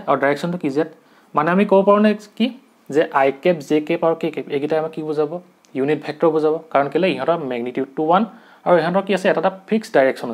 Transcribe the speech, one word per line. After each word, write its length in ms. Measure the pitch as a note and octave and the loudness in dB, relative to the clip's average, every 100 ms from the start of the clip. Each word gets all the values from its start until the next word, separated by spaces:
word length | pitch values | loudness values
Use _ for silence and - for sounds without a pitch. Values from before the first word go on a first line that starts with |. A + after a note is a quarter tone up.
| - | 0
আৰু 80 | C3+ | 0
ডাইৰেকশ্যনটো 340 | C#3 C#3+ F3 F3 | 0 0 -4 -4
কি? 60 | D3 C#3 | -4 -2
জেড। 140 | D#3+ - _ _ _ D3 | -4 -8 _ _ _ -2
মানে 120 | D#3+ F#3 | 2 2
আমি 80 | G#3 | 4
ক'ব 80 | F#3+ G3 | 4 4
পাৰোঁ 140 | G#3 G#3+ | 4 4
নে 60 | G#3 - - | 0 -6 -4
কি 80 | B3+ - _ _ - | -4 -4 _ _ -4
যে 120 | C#3 D#3+ C#3+ | 0 0 2
আই 60 | C#3 C3+ | 0 2
কেপ, 140 | F3+ D#3+ C#3+ | 0 0 0
জে 80 | D3+ D3+ | -2 0
কেপ 140 | E3+ E3 | -2 0
আৰু 80 | E3 | -2
কে 60 | E3 D3+ | -4 -8
কেপ 100 | - C#3+ | -6 -4
এইকেইটাই 240 | D3 D#3 | -2 -2
আমাক 100 | D#3 E3 | -4 -6
কি 60 | D#3 | -6
বুজাব? 220 | D3+ D3+ F3 - _ _ C3 | -4 -4 -6 -14 _ _ -4
ইউনিট 220 | C#3 D3+ D3+ | -2 -2 -6
ভেক্টৰ 240 | D3 E3 D#3 | -2 0 2
বুজাব। 180 | D#3 D#3+ - | 0 -2 0
কাৰণ 160 | C#3+ C#3+ | 0 2
কেলৈ? 160 | D#3 F#3 C3 | 0 0 0
ইহঁতৰ 220 | C3+ E3+ C3+ | -2 -2 -4
মেগনিটিউডটো 500 | A#2+ B2 C3+ C3 - D#3 | -6 -6 -6 -6 -4 0
ওৱান 160 | F#3 A3 - - - E3+ | 2 0 -8 -20 -6 0
আৰু 100 | F3 | 2
ইহঁতৰ 220 | D#3+ F#3+ F#3+ | 2 -2 -2
কি 40 | F#3 | 0
আছে? 100 | G3 | 0
এটা 100 | D#3+ | 0
এটা 80 | F#3 F#3+ - | 0 -4 -4
ফিক্স 180 | A3 - D3 | -4 0 2
ডাইৰেকশ্যন 340 | C3+ B2+ B2+ | 2 0 -6